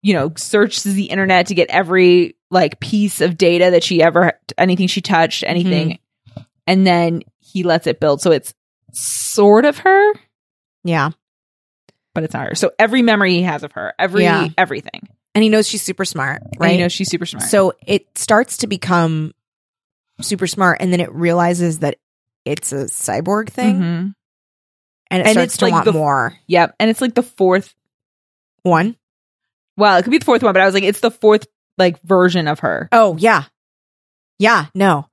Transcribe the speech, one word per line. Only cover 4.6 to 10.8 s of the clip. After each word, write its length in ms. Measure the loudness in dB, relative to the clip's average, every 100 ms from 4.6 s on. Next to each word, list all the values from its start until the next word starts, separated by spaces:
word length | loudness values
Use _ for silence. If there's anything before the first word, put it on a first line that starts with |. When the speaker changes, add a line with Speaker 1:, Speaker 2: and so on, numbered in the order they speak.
| 0 0 -2
Speaker 1:
she 120 | -4
touched, 440 | -2 0 0 -2 -4
anything. 440 | -2 0 0 -2
Speaker 2:
Mm-hmm. 520 | -6 _ _ _ -20 -20 _ -2
Speaker 1:
And 180 | 2 4
then 360 | 2 0 -4 -10 _
he 240 | _ -6
lets 240 | 0 0 0
it 140 | -2
build. 200 | 0 0
So 120 | 2
it's 200 | 0 -2 -20 _ _ _
sort 720 | -12 -10 -8 -6 2 4 6 4
of 120 | 0
her. 340 | 2 4 4 0 _ _ _ _ _ _